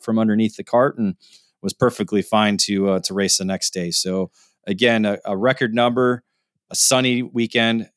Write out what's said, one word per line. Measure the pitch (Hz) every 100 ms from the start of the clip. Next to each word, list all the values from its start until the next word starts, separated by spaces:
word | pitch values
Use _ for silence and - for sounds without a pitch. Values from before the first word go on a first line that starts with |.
from | - 110
underneath | 110 107 107 -
the | -
cart | 120 139 -
and | 104 90 _ - _ _
was | 98
perfectly | - 123 - 101 104
fine | - 107 104 101
to, | - 98 98
uh, | 95
to | -
race | 98 95 -
the | 95
next | 95 -
day. | 92 87
So | - 92 95 90 _ _ _ -
again, | 95 120 113 104
a, | 101
a | - 98
record | 120 131 123
number, | 113 120 120 123 123 _ _ _ _ -
a | -
sunny | - 127 127 123
weekend, | 123 120 113 120 113 113 101